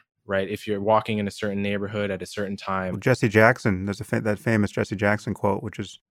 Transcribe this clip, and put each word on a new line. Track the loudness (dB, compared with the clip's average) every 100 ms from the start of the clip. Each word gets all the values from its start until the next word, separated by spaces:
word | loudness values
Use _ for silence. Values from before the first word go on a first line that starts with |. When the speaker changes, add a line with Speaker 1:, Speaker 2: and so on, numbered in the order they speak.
| _ _
Speaker 1:
right? | -4 -2 -2
If | -6 -4
you're | -2
walking | 4 4 2 -2
in | -4
a |
certain | -4 -4 -2
neighborhood | -2 -2 -4 -4 -2
at | -4
a | -6
certain | -6 -6 -6
time. | -4 -4 -2
Speaker 2:
Well, | -2
Jesse | 0 2 4
Jackson, | 8 6 6 0 0 -2
there's | -6
a |
fa-, | -4 -2
that | 0 -2
famous | 2 2 2
Jesse | 0 -4 2
Jackson | 2 2 -2
quote, | -2 -2 -2
which | -6 -10
is | -12 -14 _